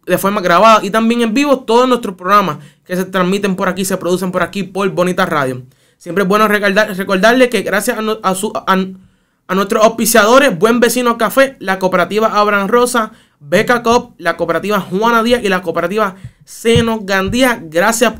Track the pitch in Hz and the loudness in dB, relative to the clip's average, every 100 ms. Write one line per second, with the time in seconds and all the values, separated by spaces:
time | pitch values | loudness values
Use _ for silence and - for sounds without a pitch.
0 | - 180 196 208 175 170 220 214 190 220 | -4 -2 0 -2 2 4 6 6 2 0
1 | 226 240 226 220 294 262 233 233 254 240 | 0 0 0 0 0 0 2 2 2 0
2 | 202 185 180 208 180 147 - _ - 185 | -4 -8 2 2 2 -4 -12 _ -8 -6
3 | 185 190 180 202 202 185 190 185 190 185 | -2 0 0 0 -2 -2 -2 -4 -4 -4
4 | 165 180 185 180 170 196 190 190 196 160 | -2 -2 -2 -2 -4 -4 -8 -4 -2 0
5 | 180 180 175 156 131 127 127 _ _ _ | -2 0 -2 -2 -2 -6 -12 _ _ _
6 | 180 170 190 208 214 208 202 196 214 185 | -6 -2 0 2 2 2 0 -2 -4 -6
7 | 190 190 220 254 247 220 - 185 208 220 | -4 0 2 4 2 2 -2 -2 -2 -4
8 | 220 214 190 185 208 - - 190 190 190 | -4 -4 -4 -4 -4 -4 -2 -2 -2 -10
9 | - _ _ _ - 185 196 220 214 220 | -20 _ _ _ -4 -2 0 2 2 2
10 | 226 226 208 262 285 170 220 240 233 247 | 2 2 4 4 4 2 2 2 0 0
11 | 247 233 214 254 269 269 190 190 185 180 | -2 0 0 2 0 -2 -6 -2 0 0
12 | 175 202 220 202 208 202 196 240 247 247 | -2 0 0 2 2 0 0 0 2 0
13 | 220 - _ _ 147 180 220 240 233 240 | -4 -8 _ _ -2 0 2 0 2 0
14 | - - 170 165 165 165 190 208 143 185 | -2 -6 -6 -4 -2 -2 -2 -4 -2 -2
15 | 226 233 226 240 202 185 170 160 175 214 | 0 2 2 0 0 -2 -2 -4 -2 -2
16 | 202 190 - - - - 240 233 233 220 | -4 -4 -18 -20 -20 -6 0 2 2 -2
17 | 190 190 190 233 262 226 160 160 202 220 | -2 -2 -2 0 0 0 -4 0 0 2
18 | 226 226 | 0 -2